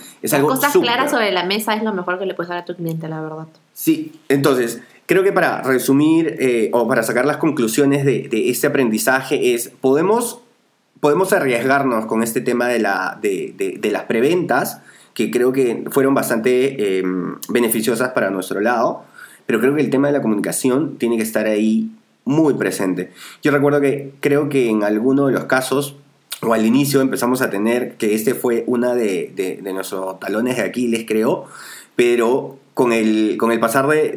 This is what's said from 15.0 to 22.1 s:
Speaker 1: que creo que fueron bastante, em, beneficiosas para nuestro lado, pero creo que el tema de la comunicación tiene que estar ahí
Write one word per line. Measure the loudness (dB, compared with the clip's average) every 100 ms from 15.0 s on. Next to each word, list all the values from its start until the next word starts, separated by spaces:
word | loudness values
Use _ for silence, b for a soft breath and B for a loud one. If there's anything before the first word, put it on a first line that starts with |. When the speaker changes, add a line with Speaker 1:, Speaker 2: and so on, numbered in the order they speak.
| B
Speaker 1:
que | -4 -2
creo | 2 2
que | 2 0 -2 -2
fueron | 2 2
bastante, | 2 0 0 2 2 0 0 -2 0
em, | -2 -2 -4 -8 -4
beneficiosas | 0 0 0 0 -2 -2
para | -2 -2
nuestro | -2 -4 -2
lado, | 0 0 -2 -4 B B B B -4
pero | 0
creo | 2 2
que |
el | 0
tema | 2 2
de |
la | 0
comunicación | 0 -2 -2 -2 0 0 -2 -4
tiene | -2 0
que |
estar | -2 -2 0
ahí | 2 2 0 -2 -8 _